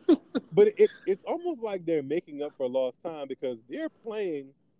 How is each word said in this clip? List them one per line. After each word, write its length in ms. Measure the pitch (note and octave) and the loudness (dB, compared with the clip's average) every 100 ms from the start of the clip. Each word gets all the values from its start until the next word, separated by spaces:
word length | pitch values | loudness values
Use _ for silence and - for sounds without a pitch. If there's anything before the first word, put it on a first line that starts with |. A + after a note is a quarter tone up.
| - D4+ - B3+ - | 2 2 0 -8 0
But 220 | D#3+ G#3+ G#3 | 4 6 6
it, 140 | G#3 - - | 4 2 -4
it's 180 | F#3+ - | -4 -4
almost 360 | D#4+ F4 C4+ | -6 -6 -6
like 240 | A3 G3 E3 | -6 -6 -2
they're 180 | D#3+ | -2
making 380 | C3+ E3 - C#3+ | 0 -4 -4 -8
up 100 | D3 - | -8 -6
for 100 | B2+ | -2
lost 320 | C3 B2+ - | 0 -2 -4
time 240 | E3+ D#3 C#3 | -10 -8 -10
because 300 | C3 C3+ A#2 A#2+ | -6 -6 -8 -10
they're 200 | A3+ D#4+ | -8 -8
playing 600 | - A3+ G#3+ F#3+ D3 C3+ _ _ | -10 -10 -6 -4 -6 -10 _ _